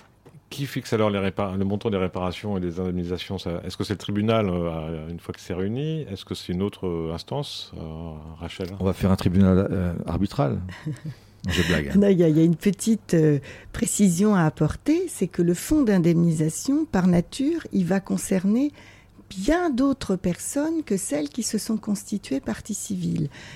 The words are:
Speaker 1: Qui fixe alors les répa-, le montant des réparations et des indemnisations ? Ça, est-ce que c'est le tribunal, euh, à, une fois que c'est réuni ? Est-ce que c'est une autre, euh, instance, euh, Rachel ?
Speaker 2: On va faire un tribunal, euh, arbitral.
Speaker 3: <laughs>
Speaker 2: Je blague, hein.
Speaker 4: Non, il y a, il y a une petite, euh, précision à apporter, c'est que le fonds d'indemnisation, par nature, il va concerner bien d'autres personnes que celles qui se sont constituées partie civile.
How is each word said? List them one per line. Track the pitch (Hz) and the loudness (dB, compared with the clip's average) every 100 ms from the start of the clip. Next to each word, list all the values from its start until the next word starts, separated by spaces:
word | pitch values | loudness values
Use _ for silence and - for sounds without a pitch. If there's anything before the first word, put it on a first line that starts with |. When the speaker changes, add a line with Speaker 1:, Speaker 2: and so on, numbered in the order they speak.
| - _ - - - | -20 _ -20 -20 -16
Speaker 1:
Qui | - 139 | -10 -6
fixe | 135 - | -6 -2
alors | 113 107 | 2 2
les | 98 | 2
répa-, | 95 - 101 95 | -2 -2 -2 -2
le | 98 | -2
montant | 104 117 | 0 0
des | 98 | 0
réparations | 92 95 90 87 104 98 | 0 -2 -4 -4 -4 -2
et | |
des | 87 85 | -2 -4
indemnisations ? | 92 90 87 90 - 95 | -4 -2 -4 -4 -6 -6
Ça, | 90 85 92 | -6 -6 -8
est-ce | - | -6
que | |
c'est | 95 | -4
le | 101 | -4
tribunal, | - 104 107 113 101 | -4 -2 2 2 2
euh, | 87 85 | 0 -2
à, | 80 80 82 80 | -4 -6 -8 -8
une | 85 | -12
fois | - | -10
que | - | -12
c'est | - 90 | -8 -4
réuni ? | 98 120 151 160 | -4 -4 -4 -6
Est-ce | 135 98 | -6 -10
que | - 90 | -8 -10
c'est | - | -6
une | 90 | -2
autre, | 101 - 92 | -4 -4 -4
euh, | 85 80 | -4 -4
instance, | - - 135 143 - - 85 | -6 -6 -8 -6 -10 -12 -12
euh, | 80 80 82 78 78 80 | -12 -10 -10 -12 -14 -12
Rachel ? | 82 - 90 98 | -12 -8 -8 -2
Speaker 2:
On | 95 | -2
va | |
faire | 90 98 | 2 2
un | 95 | 2
tribunal, | 98 90 95 92 98 | 2 6 6 6 4
euh, | 95 87 82 82 | 0 -2 -2 -4
arbitral. | 85 98 - 143 101 92 - 151 | -2 -2 0 0 0 -6 -10 -10
Speaker 3:
<laughs> | 135 156 - - - 92 | -10 -10 -14 -18 -10 -4
Speaker 2:
Je | 90 165 | 0 2
blague, | 170 71 | 2 2
hein. | 196 | 4
Speaker 4:
Non, | 202 | 6
il | 180 | 6
y | |
a, | 165 | 6
il | 156 | 6
y | |
a | |
une | 165 160 | 4 4
petite, | 208 180 220 220 - 165 | 0 0 0 0 2 4
euh, | 156 143 - - - | 4 4 -2 -16 -12
précision | - - - 202 170 214 | -6 -2 4 4 6 4
à | 196 | 4
apporter, | 156 - 151 - - 330 359 | 4 4 0 0 0 2 0
c'est | - 185 | -2 -4
que | - | 0
le | 175 | 2
fonds | 175 - 311 | 2 2 2
d'indemnisation, | 233 190 170 170 170 160 156 - - 285 311 | 4 4 4 4 4 4 0 -2 0 0 2
par | 196 180 | 2 4
nature, | 175 175 - 269 330 - | 4 2 -2 0 -2 -2
il | 196 170 | 0 2
va | 190 | 0
concerner | - 190 - 185 196 226 294 - - - - - - | 0 -4 0 0 2 2 0 -4 -20 -20 -20 -20 -16
bien | 190 196 339 349 | -6 0 2 2
d'autres | 240 277 262 - 185 | 2 2 0 -2 -2
personnes | 180 170 - 285 311 330 | -2 -4 -4 -4 -2 -2
que | - 196 | -2 -2
celles | - 294 294 | -2 -4 -4
qui | - | -4
se | 220 208 | -4 -4
sont | - 214 | -2 -4
constituées | - 202 - 202 - 269 | -2 -4 -4 -6 -4 -4
partie | - 214 - 196 | -4 -8 -6 -8
civile. | - 185 170 165 147 - - | -6 -4 -2 -2 -4 -6 -18